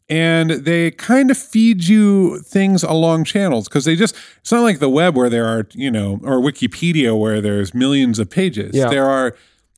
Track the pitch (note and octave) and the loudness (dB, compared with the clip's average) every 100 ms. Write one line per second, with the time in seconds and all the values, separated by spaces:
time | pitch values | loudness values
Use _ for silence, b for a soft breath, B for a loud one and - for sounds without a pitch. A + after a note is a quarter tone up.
0 | - D#3 E3 E3 D#3+ D3+ C#3 E3+ E3 - | -6 -2 0 0 0 -2 -2 0 -2 -4
1 | - B3+ C4+ C4+ - A3 A3+ G3+ E3+ G#3+ | 0 2 2 0 -2 2 2 2 2 4
2 | G#3 G3+ F#3 D3 - G3+ G3 F#3 E3+ D#3+ | 4 4 2 -2 -4 0 2 2 0 0
3 | E3 E3 D#3 G3+ G3 A#2+ G2 D3 C3+ E3 | 2 0 0 -2 0 -2 -2 -2 0 0
4 | A3 - B B - A#3 A#3 F3+ C#3+ C3+ | 0 -4 B B -2 0 2 2 2 2
5 | F3+ C3+ B2 A#2 A2+ A2+ G#2+ - C3+ A2 | 2 2 2 0 0 -2 -6 -6 -4 -2
6 | G2+ G2+ C3+ C3 C3+ C#3+ A#2 - E3+ D#3+ | -4 -6 -2 0 0 -2 -6 -4 -2 0
7 | B2 A2 A2 G#2+ G#2 G2+ F#2+ B2 C3+ C#3 | 0 0 0 -2 -2 -2 -4 -2 0 0
8 | B2+ A2 G2+ - F#3+ G#2+ G2+ C3 B2+ C#3 | 0 -2 -4 -2 -4 -4 -4 -2 0 0
9 | C3+ C3+ B2+ - b b b | 0 0 -2 -6 b b b